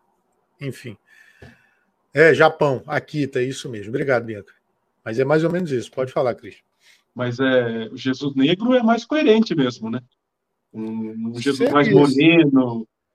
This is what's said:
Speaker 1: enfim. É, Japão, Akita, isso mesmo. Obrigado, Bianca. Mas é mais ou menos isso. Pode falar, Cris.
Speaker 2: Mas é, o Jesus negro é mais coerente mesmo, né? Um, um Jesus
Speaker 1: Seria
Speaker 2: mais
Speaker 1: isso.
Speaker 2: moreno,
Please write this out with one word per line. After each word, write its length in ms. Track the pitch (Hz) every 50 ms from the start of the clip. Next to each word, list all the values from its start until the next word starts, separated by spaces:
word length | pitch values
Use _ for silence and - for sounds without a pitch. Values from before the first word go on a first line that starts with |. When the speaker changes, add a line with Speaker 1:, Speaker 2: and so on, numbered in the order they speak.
| _ _ _ _ _ _ _ _ _ _ _ _
Speaker 1:
enfim. 360 | 143 135 - - - 120 98 - _ _ _ _ _ _ _ _ - - - _ _ _ _ _ _ _ _ _ _ _
É, 220 | - 139 160 165 131
Japão, 480 | 127 160 156 160 - 165 143 131 117 -
Akita, 560 | 151 151 139 139 - - 151 143 135 - 127
isso 260 | 123 131 131 - - 143
mesmo. 220 | 117 104 98 104
Obrigado, 340 | 123 143 147 139 127 117 123
Bianca. 280 | 113 107 101 95 _ _ _ _ _ _ _ _ _ _ _ _
Mas 140 | 113 113 120
é 60 | 135
mais 200 | 139 151 160 165
ou 80 | 165
menos 180 | 170 185 185 151
isso. 200 | 135 117 101 -
Pode 180 | _ 131 131 127
falar, 220 | - 160 135 120 107
Cris. 220 | - - 98 - _ _ _ _ _ _ _ _ _ _ _ _
Speaker 2:
Mas 240 | 120 123 123 117 123
é, 500 | 135 131 131 123 120 117 113 113 113 110
o 40 | -
Jesus 380 | 127 - 131 131 - 147 143 131
negro 400 | 131 135 156 180 185 220 247 254
é 80 | 247
mais 220 | 233 226 233 233 -
coerente 500 | - 294 311 311 226 214 226 220 - 175
mesmo, 360 | 143 131 123 123 - 110 113
né? 100 | 120 127 - _ _ _ _ _ _ _ _ _ _ _ _ _
Um, 580 | - 110 110 110 110 113 110 110 113 113 113 113
um 40 | 120 120
Jesus 180 | 120 139 139 -
Speaker 1:
Seria 140 | - 139
Speaker 2:
mais 140 | 143 147 143 151
Speaker 1:
isso. 80 | 147
Speaker 2:
moreno, 920 | 143 143 143 127 135 131 151 170 170 156 143 135 135 127 120 113 113 110 - _ _ _ _ _